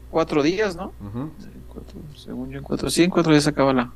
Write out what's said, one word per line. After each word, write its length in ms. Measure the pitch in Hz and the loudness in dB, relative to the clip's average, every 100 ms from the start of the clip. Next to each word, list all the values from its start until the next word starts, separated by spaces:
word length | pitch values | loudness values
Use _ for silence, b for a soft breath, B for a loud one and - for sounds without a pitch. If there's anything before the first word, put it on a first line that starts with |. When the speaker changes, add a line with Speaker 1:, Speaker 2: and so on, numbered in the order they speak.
| - | -2
Speaker 1:
cuatro 320 | 160 160 156 | 0 2 4
días, 340 | 143 185 214 170 | 4 4 0 -2
¿no? 160 | 190 - 101 | -8 -10 -10
Speaker 2:
Ujú. 140 | 113 | -8
Speaker 1:
En 420 | 151 - - - - | -8 -10 -16 -16 -14
cuatro, 320 | - - - 151 - | -14 -14 -14 -14 -14
según 340 | - 123 131 | -12 -10 -8
yo, 80 | 139 | -10
en 60 | |
cuatro, 240 | 139 - - | -6 -4 -2
sí, 140 | 165 | 2
en 60 | 170 | 4
cuatro 220 | 175 160 | 4 6
días 140 | 151 147 | 6 4
acaba 280 | 147 139 | 4 4
la, 180 | 131 120 | 4 0